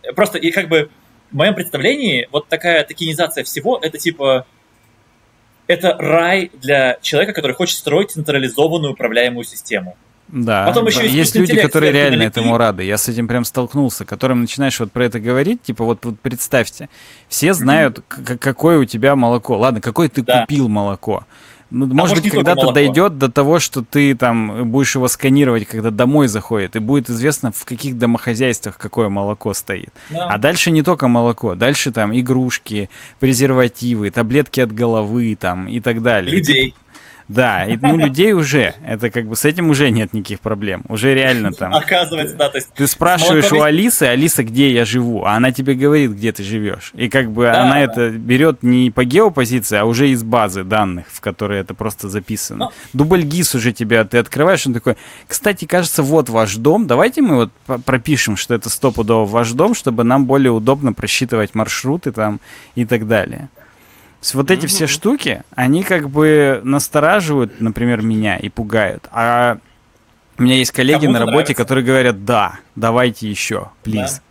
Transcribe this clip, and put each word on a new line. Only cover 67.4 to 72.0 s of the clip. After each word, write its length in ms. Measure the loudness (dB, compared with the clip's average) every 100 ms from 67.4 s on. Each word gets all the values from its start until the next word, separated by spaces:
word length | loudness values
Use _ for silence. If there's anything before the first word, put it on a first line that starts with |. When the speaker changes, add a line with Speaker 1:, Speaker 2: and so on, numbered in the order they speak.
| -2 -2
Speaker 2:
например, 440 | -4 0 -2 0
меня 340 | 0 0 -2 -2
и 120 | -6
пугают. 580 | -8 -2 0 0 -4 -8
А 460 | -2 0 2 2 -2 _ _ _ _ _ _ _ 0
у 60 |
меня 120 | 2 4
есть 140 | 0
коллеги 360 | 0 2 2 2
Speaker 1:
Кому-то 120 | 2
Speaker 2:
на 60 |
работе, 60 | 2 2
Speaker 1:
нравится. 160 | 0
Speaker 2:
которые 280 | -2 0 0
говорят: 400 | 2 2